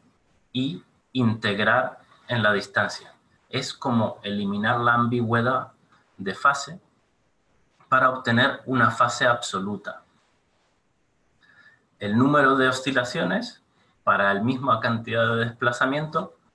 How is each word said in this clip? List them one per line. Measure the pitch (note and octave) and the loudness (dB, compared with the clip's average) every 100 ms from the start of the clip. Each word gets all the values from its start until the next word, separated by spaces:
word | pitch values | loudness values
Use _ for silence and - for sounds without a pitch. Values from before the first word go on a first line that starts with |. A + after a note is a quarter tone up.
| _ _ _ _ _ | _ _ _ _ _
y | B2+ C3+ F3+ _ _ _ | -4 -4 -6 _ _ _
integrar | C3 A#2 A2 G#2+ G2+ G#2+ B2+ B2+ - _ _ - | 0 2 2 -2 0 2 2 0 -8 _ _ -6
en | A#2+ | 0
la | G#2 | 2
distancia. | G2 - A2 G2+ - - - _ _ - | 2 -2 -4 -4 -6 -16 -20 _ _ -8
Es | C3+ C#3+ | -8 -6
como | - C3+ A#2 G#2+ - | -6 0 0 0 -4
eliminar | G#2 G2+ G2+ G#2 A2+ A#2+ | -8 -4 -4 -2 -2 0
la | A#2+ | 2
ambigüedad | A#2+ A#2+ A#2+ A2+ A#2 B2 C3 - _ _ _ _ - | 2 2 0 0 0 0 -2 -6 _ _ _ _ -12
de | - - | -10 0
fase | - - - F3+ _ _ _ _ _ _ _ _ _ _ - | 0 0 -8 -16 _ _ _ _ _ _ _ _ _ _ 0
para | C3 C3 | 2 2
obtener | B2+ B2 A#2 C3+ - A#2+ | 0 2 4 2 0 -2
una | B2+ A2 | 2 2
fase | - A#2+ - B2+ | 2 0 2 2
absoluta. | A#2+ - F#2+ G2 G2 - - _ _ _ _ _ _ _ _ _ _ _ _ _ _ _ _ - _ _ - | 2 -2 -6 -6 -8 -10 -16 _ _ _ _ _ _ _ _ _ _ _ _ _ _ _ _ -20 _ _ -10
El | G2+ A2+ | -2 2
número | C#3 D3 C3+ C3+ | 4 4 4 4
de | C3 | 2
oscilaciones | B2+ C#3 C3 B2 E3 - G3 B3 - _ _ _ _ | 0 -2 -2 -2 -4 -2 -2 -4 -14 _ _ _ _
para | - G2+ G2 | 0 2 2
la | G2 | 0
misma | A#2 C3 C3+ A2+ | 0 -2 0 0
cantidad | A#2+ A2+ A2+ A2+ A2+ | 0 -2 -2 0 0
de | A#2 A#2 | 0 -2
desplazamiento | - A#2+ - C3 D3 D#3 D#3+ - - _ | -2 -2 0 -2 -2 -4 -4 -6 -14 _